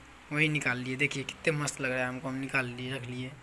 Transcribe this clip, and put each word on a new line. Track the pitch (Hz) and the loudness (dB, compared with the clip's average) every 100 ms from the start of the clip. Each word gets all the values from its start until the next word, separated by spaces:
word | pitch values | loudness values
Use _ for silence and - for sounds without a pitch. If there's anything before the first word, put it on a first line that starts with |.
| - - - | -16 -18 -2
वही | 147 151 | 4 4
निकाल | 151 135 123 | 4 2 0
लिए। | 127 131 | 0 2
देखिए, | 147 139 | 2 0
कितने | 131 - 170 151 | -6 0 2 2
मस्त | 143 - | 0 0
लग | 131 | 0
रहा | 127 | 2
है | 127 | 0
हमको, | 127 131 | -2 -4
हम | 131 | -4
निकाल | 135 135 123 | 0 0 0
लिए, | 120 127 | -2 -4
रख | 131 | -4
लिए। | 123 123 127 - | -4 -4 -6 -8